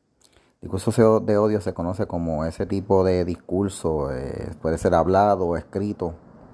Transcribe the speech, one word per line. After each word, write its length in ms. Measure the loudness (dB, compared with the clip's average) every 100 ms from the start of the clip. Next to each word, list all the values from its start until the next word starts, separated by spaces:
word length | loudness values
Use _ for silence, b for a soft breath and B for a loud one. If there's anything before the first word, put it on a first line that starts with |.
| _ _ b b b b
discurso 320 | -8 -2 0
se-, 320 | 4 6 6
de 140 | 2 2
odio 240 | 2 0
se 100 | -4
conoce 340 | -4 -6 -4 -4
como 380 | -4 -4 -2
ese 220 | -4 -6 -4
tipo 380 | -4 2 2
de 200 | 4 2
discurso, 880 | -2 -6 -6 -2 -2 -2 -4 -2 -4
eh, 400 | -6 -8 -10 -10 -6
puede 160 | -4 0
ser 180 | 2
hablado, 640 | 2 4 4 4 2 0 -2
escrito, 560 | -4 -6 -6 -4 -8 -8 -18 -20 -20